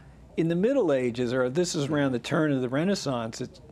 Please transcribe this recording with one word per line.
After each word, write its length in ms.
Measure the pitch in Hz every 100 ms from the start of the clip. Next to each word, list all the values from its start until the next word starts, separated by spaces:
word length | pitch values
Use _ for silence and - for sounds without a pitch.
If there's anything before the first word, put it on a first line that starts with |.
| - - - -
in 100 | 165
the 80 | 175
Middle 360 | 220 277 180
Ages, 380 | 135 127 113 123
or 160 | 127 127
this 260 | 147 175 170
is 100 | 139
around 260 | 147 139
the 60 | 123
turn 320 | - 135 156
of 100 | 135
the 80 | 127
Renaissance, 720 | 135 180 190 147 123 113 -
it's, 200 | 123 - -